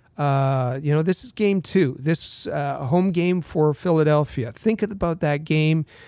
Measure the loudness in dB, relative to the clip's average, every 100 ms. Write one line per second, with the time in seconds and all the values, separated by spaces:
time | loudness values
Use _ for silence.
0 | _ -4 0 2 2 0 -2 -2 0 2
1 | 2 -2 -4 -2 0 2 0 2 2 0
2 | -2 -2 -4 -8 -6 -4 -4 -4 0 2
3 | 2 0 0 0 -2 0 0 0 0 2
4 | 4 2 2 -4 -6 -2 0 0 -2 -2
5 | -4 -2 -2 -2 0 2 4 2 -2 -10